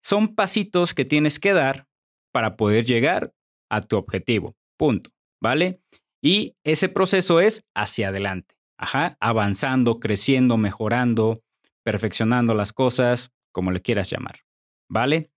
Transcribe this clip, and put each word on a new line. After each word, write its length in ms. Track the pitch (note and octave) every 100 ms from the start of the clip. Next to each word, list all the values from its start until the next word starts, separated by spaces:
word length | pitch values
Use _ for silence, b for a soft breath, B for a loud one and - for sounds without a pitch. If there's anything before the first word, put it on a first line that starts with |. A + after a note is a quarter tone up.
Son 320 | - G3+ G#3+ A3
pasitos 580 | F#3+ - G3+ F3+ F3
que 100 | -
tienes 360 | C3 D3+ D3+ -
que 120 | G3+
dar 360 | F#3+ C3+ C3 _ _ _ _ _
para 240 | B2 A2 A2
poder 300 | G#2+ G#2+ A#2
llegar 480 | A#2 C3+ F#3+ - _ _ _ _
a 120 | G#2+
tu 160 | - G#2+
objetivo, 580 | - G2 - A2+ E2 - _ _
punto, 320 | D#3 G#2+ - _ _ _
¿vale? 400 | A2+ C#3 F3+ F3+ _ b _ _
Y 340 | D3 G3 - _
ese 240 | - D#3 F#3+
proceso 540 | - F#3+ F#3+ F3+ E3
es 240 | G3+ G#3+ _ -
hacia 340 | G#2 - G2+
adelante, 460 | G2 G2 F#2 - _ _ _
ajá, 400 | - C3+ E3 -
avanzando, 800 | A2+ A2+ G#2 G2+ C3+ C3 A#2+ A2+
creciendo, 560 | G#2 G#2 - C3 B2+ A2+
mejorando, 840 | G#2+ F#2+ G#2+ A#2 B2 A2+ A2 A2+ _ _ _ _
perfeccionando 680 | - G#2 G#2+ - A2+ B2 A#2
las 180 | A2 G2+
cosas, 640 | - C3 B2 B2 B2 - _ _
como 200 | - F#2
le 100 | F2+
quieras 280 | - G#2 F#2
llamar, 300 | - - - _ _ _ _ _
¿vale? 420 | G#2+ C3 D#3+ D#3